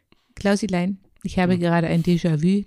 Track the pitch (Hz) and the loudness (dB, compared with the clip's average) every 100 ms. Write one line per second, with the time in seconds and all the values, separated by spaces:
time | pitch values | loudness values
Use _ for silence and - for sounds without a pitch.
0 | _ _ _ - 202 202 214 180 180 196 | _ _ _ -6 -2 0 0 -2 -2 -6
1 | _ _ - - 180 180 170 170 165 160 | _ _ -8 -2 0 2 2 0 2 0
2 | 165 175 175 156 170 196 | 2 0 0 0 0 0